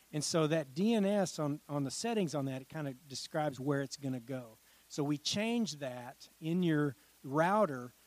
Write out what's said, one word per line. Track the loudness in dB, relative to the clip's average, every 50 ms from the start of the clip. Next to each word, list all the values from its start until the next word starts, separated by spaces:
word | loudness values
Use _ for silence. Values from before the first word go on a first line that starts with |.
| _ _
And | -4 -4 -2
so | 0 2 2 4
that | 4 2 0 -2 -2 -2
D | 0 2 4 4
N | 4 4
S | 4 2 2 2 0 -2 -2
on, | -2 -2 -2 -4 -6 -4
on | -2 -2 -2
the | -2
settings | -4 -4 -4 -2 0 0 0 0 0
on | -2 -2
that, | -2 -4 -6
it | -8 -10
kinda | -8 -6 -6 -6 -8 -10 -12
describes | -12 -12 -12 -10 -4 -2 0 0 0 -2 -2
where | 0 0 0 0
it's | -2 -4 -6 -6
gonna | -6 -4 -4 -6
go. | -6 -8 -8 -8 -8 -12 -18 -20 _ _ _ _ _ -8
So | -4 -2
we | 0 0 0 -2
change | -2 -2 -2 0 0 0 0 0 0 -2 -4 -6
that | -8 -8 -8 -8 -12 -14 -14 -18 -20 -20 _ -8
in | -4 0 2 2
your | 4 4 4 4 4 2 0 -4 _ _ _ _
router | -8 0 2 2 4 4 4 4 4 2 0 -4 -10 -12 -16 _ _